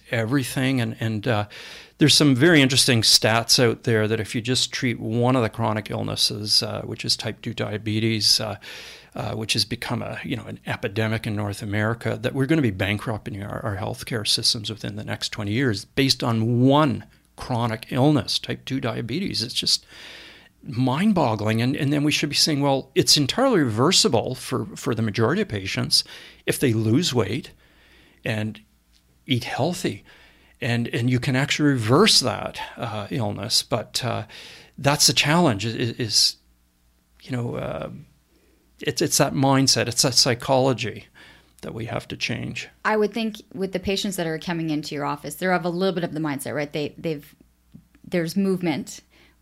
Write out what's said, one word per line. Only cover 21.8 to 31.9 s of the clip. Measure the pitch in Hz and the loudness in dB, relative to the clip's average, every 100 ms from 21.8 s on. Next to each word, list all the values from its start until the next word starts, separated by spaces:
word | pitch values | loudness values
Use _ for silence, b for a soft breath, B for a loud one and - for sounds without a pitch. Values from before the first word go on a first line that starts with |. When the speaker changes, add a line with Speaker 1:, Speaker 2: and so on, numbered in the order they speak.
| 139 | 0
Speaker 1:
then | 147 | 2
we | 151 | 2
should | 139 156 | 0 0
be | 143 | 2
saying, | - 143 | 2 2
"Well, | 143 135 - | 2 2 0
it's | 185 135 156 | 2 4 4
entirely | 135 - 269 208 | 2 2 4 4
reversible | 127 104 147 185 220 113 - 131 | 4 4 4 4 4 2 0 -6
for, | - 120 113 - | -6 -6 -6 -6
for | 135 | -4
the | 117 | 0
majority | 113 117 113 190 | 0 2 2 2
of | 202 | -2
patients | 101 95 - 135 - - B B B B | -4 -4 -4 0 0 -2 B B B B
if | - | 0
they | 127 | 2
lose | 110 110 127 175 | 2 4 4 2
weight | 120 98 120 - - b b b b b b | 0 0 -2 -8 -18 b b b b b b
and | - 107 107 104 _ _ _ _ _ _ - | -6 -4 -4 -8 _ _ _ _ _ _ -2
eat | 123 | -2
healthy." | - - 151 175 170 101 - b b b b b | -2 -2 -2 -2 -6 -6 -16 b b b b b
And, | 120 120 117 | -2 -2 -2
and | 117 120 | 0 2
you | 127 | 2
can | 139 127 | 2 0
actually | 147 - 147 | 0 2 2
reverse | 131 107 | 2 4